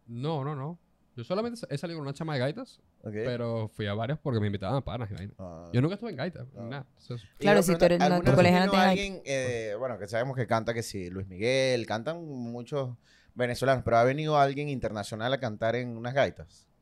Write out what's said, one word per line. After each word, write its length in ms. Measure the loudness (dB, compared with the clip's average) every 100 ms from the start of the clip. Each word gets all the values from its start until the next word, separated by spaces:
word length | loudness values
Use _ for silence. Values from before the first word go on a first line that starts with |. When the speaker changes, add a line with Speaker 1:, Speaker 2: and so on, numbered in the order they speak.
| -14
Speaker 1:
No, 380 | -8 -4 -4
no, 100 | -4
no. 240 | -6 -8 -10 _ _ _ -12
Yo 60 |
solamente 340 | -4 -4 -4 -6
sa-, 60 | -8
he 60 | -8
salido 200 | -6 -8
con 80 | -8
una 60 |
chama 180 | -6 -4
de 60 | -2
gaitas, 400 | -2 -4 -10 _ _ _
Speaker 2:
Ok. 100 | -8
Speaker 1:
pero 560 | -4 -4 -2 -2 -4 -4
fui 180 | -6 -4
a 60 |
varios 240 | -2 -4 -4
porque 220 | -2 0
me 60 | 0
invitaban 280 | -2 -2 -4
a 40 |
panas 280 | -4 -6 -8
y 40 |
vaina. 180 | -8 -10 -12
Speaker 2:
Ah. 300 | -14 -14 -2
Speaker 1:
Yo 80 | 0
nunca 120 | 2
estuve 160 | 0 -8
en 60 | -6
gaita, 300 | -8 -8 -14 -12
Speaker 2:
Ah. 60 | -10
Speaker 1:
nada. 180 | -10 -14 _
Eso 160 | -12 -12
es 60 |
Speaker 2:
Y 40 | -12 0
Speaker 3:
Claro, 160 | 4 6
Speaker 2:
una 40 |
Speaker 3:
si 100 | 6
tú 60 | 6
Speaker 2:
pregunta, 80 | 6
Speaker 3:
eres, 120 | 6
no, 60 | 4
tu 60 |
Speaker 2:
¿alguna 160 | 4 6
vez 60 | 8
Speaker 3:
colegio 220 | 8 6
no 60 |
Speaker 2:
vino 60 | 4
Speaker 3:
tiene 140 | 4 4
Speaker 2:
alguien, 360 | 4 0 -6 -4
eh, 480 | -2 -2 -4 -4 -4
bueno, 200 | -4 -6
que 100 | -4
sabemos 280 | -2 0 -2
que 100 | 0
canta, 240 | 0 0
que 80 | -4
sí, 280 | -4 -6 -6
Luis 180 | -6 -8
Miguel, 580 | -2 0 2 2 0 -2
cantan 380 | -4 -4 -8 -8
muchos 680 | -8 -8 -8 -6 -4 -4 -8 _ _ _
venezolanos, 500 | -4 -2 0 2 2
pero 140 | 4 6
¿ha 60 |
venido 340 | 6 4 2 4
alguien 300 | 4 2 -4
internacional 640 | -4 -4 -4 -8 -6 -2
a 40 | -2
cantar 380 | -2 -2 0 0
en 200 | -4 -8
unas 180 | -2
gaitas? 520 | 2 2 0 -16 _ _ _